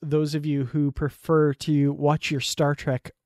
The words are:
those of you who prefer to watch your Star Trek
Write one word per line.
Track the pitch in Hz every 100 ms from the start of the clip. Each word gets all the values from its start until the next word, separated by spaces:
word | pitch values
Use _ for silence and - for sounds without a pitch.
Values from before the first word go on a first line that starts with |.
those | 151 151 151
of | 151
you | 151 143 127
who | 151 143
prefer | - 147 - - 160 151
to | 135 - 147 143
watch | 143 143 156 -
your | 143
Star | - - 147
Trek | 143 - 127 - -